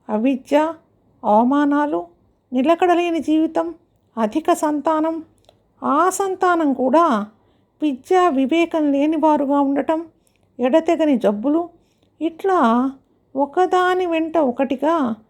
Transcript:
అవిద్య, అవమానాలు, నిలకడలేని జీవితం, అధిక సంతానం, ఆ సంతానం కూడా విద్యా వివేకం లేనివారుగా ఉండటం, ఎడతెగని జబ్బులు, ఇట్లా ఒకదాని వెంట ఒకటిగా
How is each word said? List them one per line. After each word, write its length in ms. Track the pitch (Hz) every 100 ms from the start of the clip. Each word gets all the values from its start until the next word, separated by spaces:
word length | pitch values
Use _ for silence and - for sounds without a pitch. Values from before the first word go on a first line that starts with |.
| -
అవిద్య, 640 | 214 247 254 - 294 311 320 _ _ _ _
అవమానాలు, 840 | 214 214 247 285 294 285 294 330 339 _ _ _ -
నిలకడలేని 640 | 254 269 330 370 339 349 330
జీవితం, 560 | 269 311 320 330 330 320 _ _ _ -
అధిక 360 | 214 302 320
సంతానం, 680 | 339 302 302 320 311 311 320 320 _ _ _ _ -
ఆ 260 | 247 285 359
సంతానం 640 | 370 392 370 370 339 302
కూడా 540 | 254 254 302 339 220 208 _ _ _ _ -
విద్యా 480 | 302 254 - 370 359
వివేకం 600 | 269 262 330 330 330 302
లేనివారుగా 680 | 277 302 311 311 294 277 285
ఉండటం, 460 | 277 285 277 320 330 _ _ _ _ -
ఎడతెగని 580 | 254 320 320 330 311 254
జబ్బులు, 520 | - 208 262 320 339 _ _ _ _ -
ఇట్లా 720 | 320 330 392 359 240 240 262 269 _ _ _ 269
ఒకదాని 720 | 285 359 370 370 359 370 359
వెంట 320 | 320 320 330
ఒకటిగా 800 | 269 240 277 269 294 330 247 220